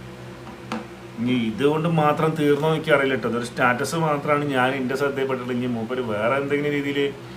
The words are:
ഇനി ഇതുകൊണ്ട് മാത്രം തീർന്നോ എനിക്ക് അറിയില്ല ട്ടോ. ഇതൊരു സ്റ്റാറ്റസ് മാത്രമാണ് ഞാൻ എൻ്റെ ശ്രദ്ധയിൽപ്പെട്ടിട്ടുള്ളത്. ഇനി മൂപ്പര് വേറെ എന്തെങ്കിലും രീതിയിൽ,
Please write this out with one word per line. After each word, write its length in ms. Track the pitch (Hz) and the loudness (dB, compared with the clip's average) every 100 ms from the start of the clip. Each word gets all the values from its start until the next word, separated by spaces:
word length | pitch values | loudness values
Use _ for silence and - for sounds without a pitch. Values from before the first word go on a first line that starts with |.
| - - - - - - - - - - - - | -16 -14 -14 -14 -14 -14 -10 -10 -10 -16 -14 -4
ഇനി 140 | 123 | 0
ഇതുകൊണ്ട് 560 | 127 110 107 143 156 165 | 0 0 2 2 2 2
മാത്രം 460 | 165 151 151 160 | 2 4 4 2
തീർന്നോ 400 | 156 147 143 156 | 2 2 4 2
എനിക്ക് 180 | 156 156 | 0 2
അറിയില്ല 220 | 143 135 | 2 4
ട്ടോ. 140 | 123 117 | 0 0
ഇതൊരു 160 | 117 | -2
സ്റ്റാറ്റസ് 520 | 120 - 127 120 127 165 | -4 0 2 2 0 0
മാത്രമാണ് 480 | 160 143 151 147 | 0 0 2 0
ഞാൻ 260 | 147 131 127 | 2 2 2
എൻ്റെ 220 | 135 127 135 | 2 -2 0
ശ്രദ്ധയിൽപ്പെട്ടിട്ടുള്ളത്. 680 | 139 131 135 123 123 123 | 0 0 -2 -2 -2 -2
ഇനി 80 | 123 | -2
മൂപ്പര് 260 | 117 113 127 | -2 -2 -2
വേറെ 360 | 120 104 110 139 | -2 0 2 2
എന്തെങ്കിലും 360 | 139 143 147 | 2 0 0
രീതിയിൽ, 420 | 147 143 143 139 139 - | 0 0 0 0 -2 -12